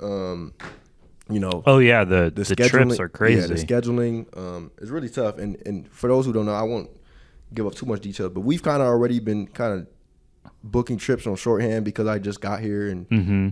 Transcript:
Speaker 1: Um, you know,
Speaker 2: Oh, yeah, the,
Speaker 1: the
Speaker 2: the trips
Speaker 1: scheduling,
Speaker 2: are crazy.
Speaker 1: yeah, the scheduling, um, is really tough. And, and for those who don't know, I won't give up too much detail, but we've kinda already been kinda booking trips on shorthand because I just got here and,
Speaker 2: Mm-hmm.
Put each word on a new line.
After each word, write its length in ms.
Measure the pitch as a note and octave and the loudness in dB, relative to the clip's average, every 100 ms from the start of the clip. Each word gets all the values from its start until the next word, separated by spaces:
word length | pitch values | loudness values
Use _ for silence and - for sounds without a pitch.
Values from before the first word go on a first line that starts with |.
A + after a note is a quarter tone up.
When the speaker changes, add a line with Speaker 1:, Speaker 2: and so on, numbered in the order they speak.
Speaker 1:
Um, 540 | G2+ G2 F#2 F2 E2 - - - _ _ - - - | -6 -6 -6 -8 -10 -14 -18 -18 _ _ -20 -20 -6
you 120 | G#2+ | -2
know, 220 | F#2+ F2+ C#3+ | -2 0 4
Speaker 2:
Oh, 120 | C3+ | 6
yeah, 260 | A#2+ A#2 | 8 6
the, 280 | F#2 F#2 E2+ | 6 4 4
Speaker 1:
the 80 | F2+ | 0
Speaker 2:
the 100 | G2 G2 | -2 4
trips 160 | B2 | 4
Speaker 1:
scheduling, 280 | C3 B2 A#2 | 6 4 2
Speaker 2:
are 80 | F2 | -4
crazy. 320 | - G#2+ A2+ | 0 4 4
Speaker 1:
yeah, 60 | F2 | 2
the 60 | |
scheduling, 840 | E2 D#2 A#2+ A#2+ A#2+ A#2+ A#2 - - | -2 0 0 0 0 0 -4 -8 -14
um, 320 | F2+ F2 E2 - | -12 -12 -14 -16
is 120 | G#2+ | -12
really 180 | D3+ B2 | -10 -8
tough. 300 | C3+ A2 G2+ | -4 -4 -4
And, 220 | G#2 G2 - | -8 -8 -8
and 220 | G2 - | -10 -12
for 180 | - B2 | -4 2
those 160 | C3 C3 | 2 2
who 60 | |
don't 140 | A2 G#2+ | 0 0
know, 80 | |
I 80 | G#2 | -2
won't 260 | A2 A#2 - - _ - - - - | -2 -4 -8 -16 _ -20 -20 -20 -12
give 140 | - G#2 | -6 -6
up 80 | |
too 120 | - B2+ | -6 -6
much 140 | G#2 | -6
detail, 260 | G2+ F#2+ F#2 | -8 -8 -6
but 100 | F#2 | -4
we've 200 | G#2+ E3+ | -2 -2
kinda 220 | D#3+ C#3+ | 0 0
already 340 | B2+ A#2+ A#2+ A#2+ | 2 2 2 0
been 260 | A2 G#2 G2 | 0 -4 -4
kinda 380 | - A#2+ F#2+ E2+ _ _ _ _ _ - _ | -6 -4 -4 -8 _ _ _ _ _ -20 _
booking 340 | G#2+ A#2 A#2+ A2+ | -4 -2 -2 -4
trips 300 | - B2 - | -2 -2 -2
on 80 | F#2 | -4
shorthand 480 | A#2 A2 A#2 A2 | 0 0 2 -2
because 220 | G#2 G2+ G#2+ | -2 -2 -2
I 120 | G#2+ | -2
just 200 | G2 G2+ | -4 -6
got 200 | G2+ G2+ | -6 -6
here 280 | A2 G#2 G#2 | -4 -4 -4
and, 200 | F#2 F#2 | -6 0
Speaker 2:
Mm-hmm. 400 | A2 F#2 G2 G2 | 0 2 2 0